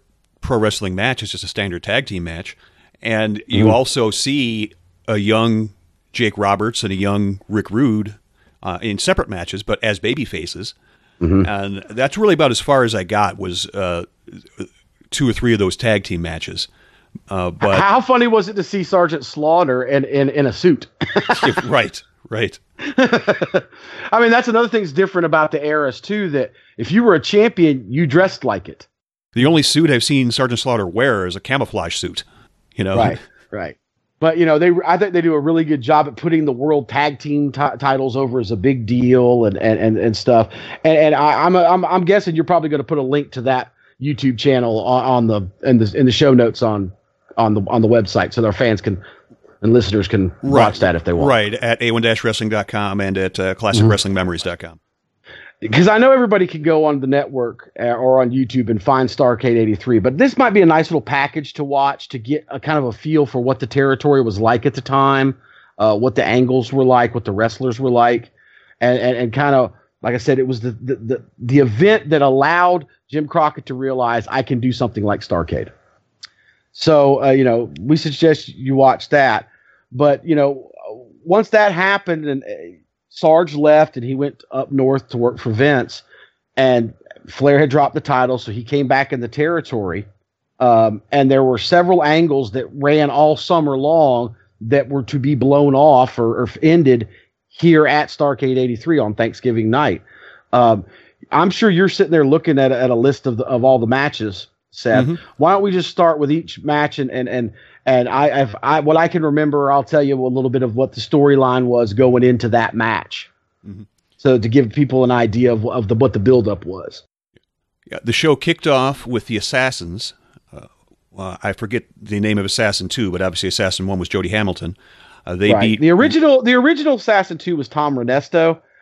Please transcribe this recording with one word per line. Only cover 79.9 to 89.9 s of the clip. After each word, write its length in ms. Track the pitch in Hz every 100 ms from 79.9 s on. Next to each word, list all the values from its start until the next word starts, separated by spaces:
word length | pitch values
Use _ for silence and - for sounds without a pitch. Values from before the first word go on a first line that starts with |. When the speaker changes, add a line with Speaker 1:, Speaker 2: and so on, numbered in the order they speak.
Speaker 2:
But, 340 | 127 147 139 160
you 80 |
know, 360 | 151 143 135 - - - 113 120 _
once 240 | 165 196 220
that 220 | 220 208
happened 540 | 170 190 202 - 165 151
and, 180 | 135
uh, 320 | - 90 85 90 _ _ _
Sarge 460 | - 165 160 175
left 420 | 147 151 151 156 131
and 80 |
he 100 | 120
went 300 | 135 143 - _
up 200 | 131 131
north 380 | 135 131 135 -
to 80 | 123
work 220 | 120 120
for 120 | 127
Vince, 520 | 110 143 139 - - - _ _ _ _
and 380 | - 131 123 117 - _ - -
Flair 300 | - 139 143
had 120 | 151
dropped 240 | 143 139
the 60 | 156
title, 340 | - 131 127 127
so 160 | -
he 100 | 104
came 260 | 113 143 131
back 220 | 135 135
in 100 | 135
the 80 | 117
territory. 760 | 139 151 170 - 120 95